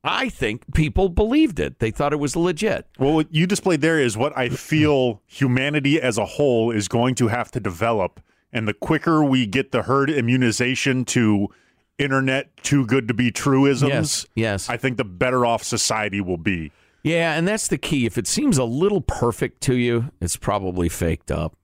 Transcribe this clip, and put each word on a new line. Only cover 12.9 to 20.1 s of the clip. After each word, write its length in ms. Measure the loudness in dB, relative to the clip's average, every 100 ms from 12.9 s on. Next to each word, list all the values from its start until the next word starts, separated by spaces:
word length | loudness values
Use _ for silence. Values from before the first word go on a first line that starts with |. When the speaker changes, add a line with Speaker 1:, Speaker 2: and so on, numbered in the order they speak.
| 0 0
Speaker 2:
to 60 |
be 160 | 0 0
truisms, 600 | 0 2 4 4 4 2
Speaker 1:
Yes, 360 | 0 -2 -4 -6
yes. 360 | -4 -2 -2 -4
Speaker 2:
I 60 | -4
think 200 | -2 -2
the 80 |
better 400 | -6 -2 0 2
off 180 | 2 0
society 580 | -2 -4 -2 -2 -2 -4
will 160 | -4 -4
be. 340 | -2 -4 -6 _ _ _
Speaker 1:
Yeah, 320 | -2 0 0
and 120 | 0 -2
that's 220 | -2 -4
the 100 | -4
key. 280 | -2 0 0
If 120 | -2
it 80 | -4
seems 320 | -2 0 0
a 60 |
little 360 | 0 0 0 0
perfect 600 | -2 -2 -2 -2 -6 _
to 120 | -2
you, 360 | 0 2 0 -2